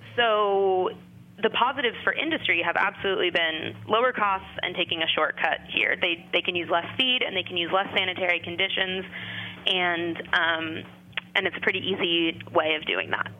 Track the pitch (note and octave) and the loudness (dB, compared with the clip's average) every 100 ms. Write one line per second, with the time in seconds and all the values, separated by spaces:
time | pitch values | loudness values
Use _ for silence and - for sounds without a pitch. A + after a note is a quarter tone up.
0 | - - A#3 G#3+ G#3 G3 G3 F#3 F3+ - | -10 0 4 4 4 4 4 4 2 -2
1 | - - - - A3 - A#3+ C4+ B3 F3+ | -16 -20 -20 0 0 4 2 2 -2 0
2 | - - D4+ D#4+ - E3+ E3+ E3 G3 G#3 | -2 0 0 0 2 2 2 2 0 0
3 | G3 F#3+ F3+ F3 E3 D#3+ - - - G#3+ | -2 2 2 2 0 0 -6 -10 0 2
4 | B3+ B3 G#3 F#3+ - - - F3+ E3+ E3+ | 4 2 2 0 -4 -6 -6 -2 -2 0
5 | D#3+ - D#3 - E3+ - - - - F#3 | 0 2 2 2 0 0 -2 0 0 2
6 | F3+ E3+ - F3+ F3 F3+ D#3+ E3+ E3 A2 | 0 -2 -2 -2 0 -4 0 0 -2 -2
7 | C4 B3+ A#3 F#3+ F3 F3+ E3+ F#3 G3 G3 | 0 2 0 -4 -4 -4 0 0 0 0
8 | F#3 F3+ F#3 F3 F3+ F3 F#3+ F#3+ F#3+ F#3 | 0 0 0 0 -2 -2 0 0 -2 -2
9 | F#3 - - - - - - F#3+ F3+ E3+ | -6 -10 -10 -8 -10 -6 -2 0 2 0
10 | E3+ E3 - - E3 D#3+ D#3+ D#3+ - - | -2 -4 0 2 2 0 -2 -6 -10 -18
11 | - - - - F#3+ - - F#3+ F3+ F#3+ | -10 -10 -2 0 0 0 0 0 -2 -2
12 | F3+ E3+ E3 D#3+ - E3+ D#3 D#3 D#3 F2+ | 0 2 0 -2 -2 0 2 0 0 -2
13 | D#2+ G2 - - | 0 -2 -4 -8